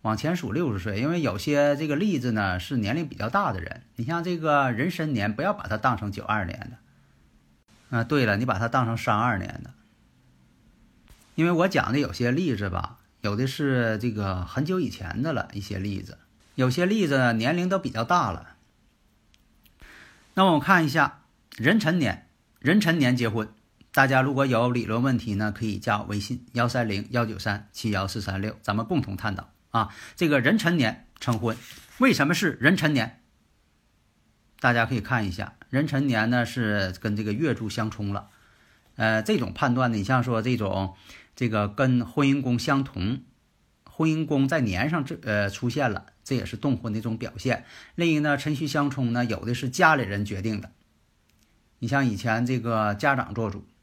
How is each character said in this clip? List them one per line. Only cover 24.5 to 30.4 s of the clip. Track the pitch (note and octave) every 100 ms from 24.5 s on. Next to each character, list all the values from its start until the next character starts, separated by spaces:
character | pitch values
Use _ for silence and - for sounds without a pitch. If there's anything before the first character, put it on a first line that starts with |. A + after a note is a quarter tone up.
| A#2 B2
理 | A#2+ G#2+
论 | A2+
问 | C3+ B2
题 | -
呢， | G2+ G#2+
可 | G2+ A2
以 | G2+
加 | G#2+ G#2
我 | G2+
微 | G#2
信 | G2+ B2 -
幺 | A#2+ A#2+
三 | B2+ A2+
零 | G2 G#2
幺 | A#2+ A2+
九 | -
三 | A2 G2+ -
七 | - A2+
幺 | G2+ F#2+
四 | A2+
三 | G2 F#2+
六， | G#2 A2
咱 | -
们 | G#2 A2
共 | F3
同 | -
探 | G2 G#2+ F#2+
讨 | - _ _
啊。 | A2+ G#2 - - -
这 | E3
个 | C#3+